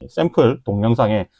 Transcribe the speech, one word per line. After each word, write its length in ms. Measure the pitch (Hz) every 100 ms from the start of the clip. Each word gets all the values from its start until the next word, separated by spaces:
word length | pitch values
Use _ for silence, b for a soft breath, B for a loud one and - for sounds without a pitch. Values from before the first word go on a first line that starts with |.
| -
샘플 540 | - 170 - 123 131
동영상의 640 | - 101 110 117 107 107 92